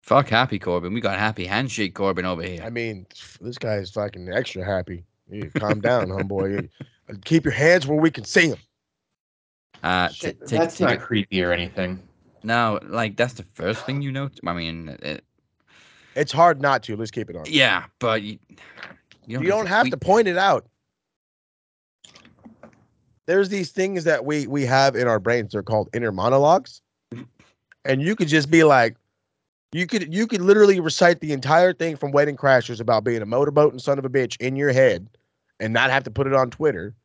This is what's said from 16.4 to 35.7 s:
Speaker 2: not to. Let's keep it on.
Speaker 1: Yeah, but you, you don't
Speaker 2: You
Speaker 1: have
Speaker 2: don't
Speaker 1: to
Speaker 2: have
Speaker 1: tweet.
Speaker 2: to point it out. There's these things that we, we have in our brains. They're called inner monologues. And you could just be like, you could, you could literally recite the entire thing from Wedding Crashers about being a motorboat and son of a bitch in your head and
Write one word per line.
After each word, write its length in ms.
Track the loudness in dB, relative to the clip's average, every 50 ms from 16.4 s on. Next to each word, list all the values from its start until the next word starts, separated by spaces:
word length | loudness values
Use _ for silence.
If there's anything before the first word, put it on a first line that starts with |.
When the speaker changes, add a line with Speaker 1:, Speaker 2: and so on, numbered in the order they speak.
| 4 4 4 4
Speaker 2:
not 220 | 2 0 0 0 -2
to. 120 | -8 -8
Let's 140 | -8 -8 -8
keep 220 | -8 -10 -10 -10
it 40 | -12
on. 100 | -14 -10
Speaker 1:
Yeah, 380 | -2 2 2 4 4 2 -2 -4 -8 _
but 240 | _ -2 -2 -2 -2
you, 160 | -4 -8 -14 -16 _ _ -20 _ -20 -20 -20 -20 -20 -20 -20 _ _ _ _ _ _
you 120 | -10 -8
don't 60 | -4 -2
Speaker 2:
You 60 | 0
Speaker 1:
have 80 | 0
Speaker 2:
don't 80 | 0 -2
Speaker 1:
to 40 | 0
Speaker 2:
have 100 | 2 2 2
Speaker 1:
tweet. 60 | 2 -2
Speaker 2:
to 40 |
point 300 | -4 2 4 4 4 4
it 100 | 2 2
out. 300 | 2 2 2 2 2 -2 _ _ _ _ _ _ _ _ _ _ _ _ _ _ _ _ _ _ _ _ _ _ _ _ _ _ _ _ -20 _ -20 _ -20 _ _ _ -20 -20 _ -20 -20 _ _ _ _ _ _ _ _ _ _ _
There's 240 | 0 2 2 2 2
these 220 | -2 -6 -6 -6
things 320 | _ -4 -4 -2 -2 -2 0
that 200 | 0 0 0 0
we, 220 | -2 -2 -2 -2
we 200 | -2 -4 -2 0
have 280 | 2 4 4 4 4 4
in 120 | 2 2
our 120 | 2 2 2
brains. 340 | 2 0 0 0 -2 -4 -6
They're 100 | -8 -4
called 260 | -2 -2 -2 -2 -2 -6
inner 160 | -4 -4 -4
monologues. 680 | -2 0 0 2 4 4 6 6 4 4 2 -6 -20 -20 _ _ _ _ _ _ -16 -16 -16 _ _ _ _ _ _ _ _ _ _ _ _
And 180 | -2 0 0 0
you 120 | -2 0
could 120 | 0 0
just 240 | 2 2 2 2 4
be 120 | 4 6 8
like, 320 | 8 8 6 6 2 0 _ _ _ _ _ _ _ _ _ _ _ _ _ _ _
you 160 | -6 -6 -4
could, 260 | -2 -2 -4 -4 -2 -2
you 120 | -4 -2
could 160 | -2 -2 0
literally 380 | 4 4 6 8 8 6 6 2
recite 400 | 0 -2 2 4 4 4 4 2
the 140 | -2 -6 -6
entire 400 | -4 0 4 4 6 6 4 2
thing 240 | _ -4 -6 -4
from 140 | -6 -6 0
Wedding 260 | 2 2 2 2 -2
Crashers 420 | 0 4 4 4 4 2 -2 -8 -4
about 240 | 0 2 2 2 2
being 180 | 0 -2 -2
a 40 | -4
motorboat 460 | -2 0 0 0 2 4 4 4 4 2
and 80 | -2
son 180 | -2 -2 -2 -2
of 60 | -2
a 40 | -2
bitch 300 | 0 0 0 -2 -4 -6
in 160 | -4 -4 -2
your 160 | 0 0 2
head 380 | 4 6 6 6 4 0 -6 -14 _ _ _ _ _ _ _ _ _ _
and 140 | -6 -2